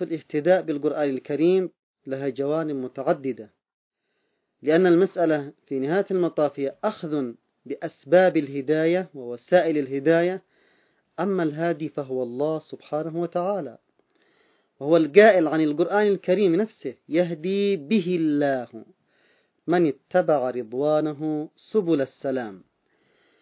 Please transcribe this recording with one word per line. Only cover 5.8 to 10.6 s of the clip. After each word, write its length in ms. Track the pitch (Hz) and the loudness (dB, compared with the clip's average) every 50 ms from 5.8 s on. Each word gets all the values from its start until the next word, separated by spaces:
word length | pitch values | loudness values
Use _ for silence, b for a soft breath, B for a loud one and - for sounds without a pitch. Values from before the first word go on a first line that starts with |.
| 135 143 170 202 196 - | -2 0 0 -2 -2 -2
المطاف 500 | 190 185 175 160 - - 151 143 - - | -2 -2 -2 -2 0 0 0 0 0 -4
هي 140 | 139 135 - _ - | -6 -6 -6 _ -6
أخذ 480 | 214 214 - - 156 151 147 131 120 117 - _ _ _ _ _ | -6 -6 -6 -8 -6 -4 -4 -4 -6 -10 -14 _ _ _ _ _
بأسباب 720 | 123 139 - - 160 - _ _ 135 165 180 185 180 160 | -12 -12 -10 -10 -12 -12 _ _ 4 4 6 6 6 4
الهداية 720 | 165 147 135 139 139 131 131 156 156 160 165 175 185 185 175 - | 0 -2 -2 -6 -6 -2 0 0 2 2 0 0 0 -2 -6 -12
ووسائل 640 | 139 123 120 120 120 - - 180 180 156 165 156 151 | -14 -12 -12 -12 -12 -2 4 4 4 4 4 0 -2
الهداية، 640 | 143 131 135 139 135 160 165 165 170 180 185 190 - _ _ _ | -2 -2 -6 -2 2 2 4 4 2 0 -2 -6 -10 _ _ _